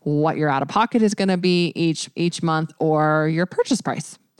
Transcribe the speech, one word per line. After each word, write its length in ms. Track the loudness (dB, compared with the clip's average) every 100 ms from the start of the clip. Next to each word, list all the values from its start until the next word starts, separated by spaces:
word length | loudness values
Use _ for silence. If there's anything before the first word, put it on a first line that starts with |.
what 340 | -4 0 0 0
your 120 | 0
out-of-pocket 500 | 0 0 0 2 2
is 140 | 2
gonna 220 | 2 0 0
be 360 | 2 2 0 0
each, 340 | -2 -2 -6 -4
each 260 | -4 -2
month 300 | -2 -2 -4 -2
or 480 | 0 2 2 2 0
your 180 | 0 -2
purchase 340 | -2 -2 -2
price. 380 | -2 -6 -10 -18 _ _